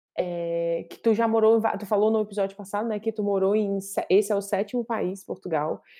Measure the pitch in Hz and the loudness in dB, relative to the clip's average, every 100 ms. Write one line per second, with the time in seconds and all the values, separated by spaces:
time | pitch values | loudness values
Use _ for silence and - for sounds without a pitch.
0 | _ - 180 175 170 170 170 170 175 - | _ -6 -4 -4 -4 -2 -2 -4 -6 -2
1 | 226 214 226 220 214 226 214 190 196 202 | 0 2 2 4 4 4 2 -2 -2 2
2 | 214 220 214 202 196 196 196 208 226 214 | 2 2 0 -2 -4 -4 -6 -4 -2 -4
3 | 220 220 202 196 190 214 202 196 190 - | -4 -2 0 2 2 2 0 -2 -4 -4
4 | - 190 202 202 196 190 208 247 233 220 | 2 4 4 0 0 -2 -2 -4 -4 -2
5 | 180 190 - 190 175 156 156 196 _ - | -4 -6 -8 -10 -4 -2 -2 -4 _ -20